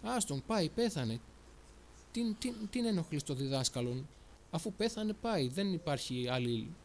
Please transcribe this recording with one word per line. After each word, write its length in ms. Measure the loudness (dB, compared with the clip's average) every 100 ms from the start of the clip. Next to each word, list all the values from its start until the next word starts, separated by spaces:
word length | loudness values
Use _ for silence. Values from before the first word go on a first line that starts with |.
Άστον, 400 | 0 0 2 -2 0
πάει, 220 | 2 2
πέθανε. 520 | 4 2 2 0 0 -4 -20 -20 -20 -20 -20 -20 -20 -8
Τι, 220 | -2 0
τι, 180 | 0 -2 -2 -2
τι 100 | 0
να 80 | 2
ενοχλείς 340 | 2 2 -2
το 120 | -2
διδάσκαλον; 760 | -2 2 2 2 0 0 -2 -6 -14 -20 -20 -6
Αφού 220 | -4 -4
πέθανε, 400 | 0 0 2 -2
πάει. 360 | 0 2 2 2
Δεν 240 | 2 0
υπάρχει 560 | 0 0 0 0 -2 0
άλλη 400 | 2 2 2 -2 -10